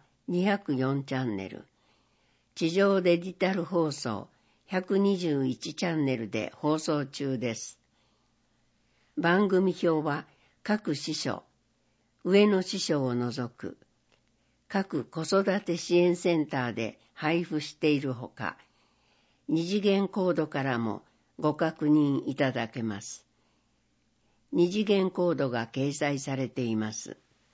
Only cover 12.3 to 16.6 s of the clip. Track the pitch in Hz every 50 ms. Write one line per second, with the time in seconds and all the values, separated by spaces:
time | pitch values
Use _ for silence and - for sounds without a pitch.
12.3 | 190 202 208 208 202 185 180 - - 190 - - 165 147 135 127 120 123 123 120
13.3 | 110 131 123 113 - - - - - - _ _ _ _ _ _ _ _ _ _
14.3 | _ _ _ _ _ _ _ - - 196 190 - - 147 113 - - 160 160 -
15.3 | 196 196 190 190 185 202 - - 170 170 - - 170 175 175 180 175 175 - 185
16.3 | 170 160 151 - - 135